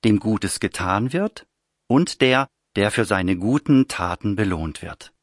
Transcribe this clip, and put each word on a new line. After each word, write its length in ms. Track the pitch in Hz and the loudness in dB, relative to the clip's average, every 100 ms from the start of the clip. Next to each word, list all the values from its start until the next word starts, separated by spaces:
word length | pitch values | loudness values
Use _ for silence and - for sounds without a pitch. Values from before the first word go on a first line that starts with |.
| 110 | 4
dem 140 | 104 | 2
Gutes 400 | 107 107 98 - | 2 -2 -2 -4
getan 520 | 98 - 92 98 123 | -6 -4 -2 -2 -2
wird, 340 | 165 208 - _ _ _ _ _ | -2 -4 -8 _ _ _ _ _
und 340 | 143 180 - | 2 2 0
der, 260 | 131 127 135 _ _ - | 2 2 0 _ _ -2
der 140 | 104 | 0
für 160 | - 107 | 0 0
seine 300 | 98 90 92 | 0 0 0
guten 520 | 101 147 - 135 131 | 0 0 4 2 2
Taten 480 | - 87 87 104 98 | -2 -6 -4 -4 -2
belohnt 460 | 101 85 80 - | -2 -2 -6 -8
wird. 320 | 82 76 - _ | -14 -16 -20 _